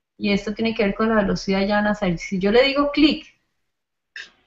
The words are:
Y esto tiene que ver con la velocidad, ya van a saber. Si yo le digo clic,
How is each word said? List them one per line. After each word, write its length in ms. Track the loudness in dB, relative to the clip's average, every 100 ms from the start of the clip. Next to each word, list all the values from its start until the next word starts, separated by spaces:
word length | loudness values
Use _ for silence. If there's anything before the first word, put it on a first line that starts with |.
| _ -6
Y 120 | -2
esto 200 | 0 -2
tiene 220 | -4 -2
que 80 | 0
ver 140 | -2 0
con 120 | 0
la 120 | 2
velocidad, 420 | 0 -2 -2 -2
ya 120 | 0 0
van 100 | 0
a 80 |
saber. 240 | -2 -2 -4
Si 220 | -4 -2
yo 100 | 2
le 140 | 4
digo 260 | 4 2 0
clic, 340 | 2 2 2 -8 _ _ _ _ _ _ _ _ -18 -18 _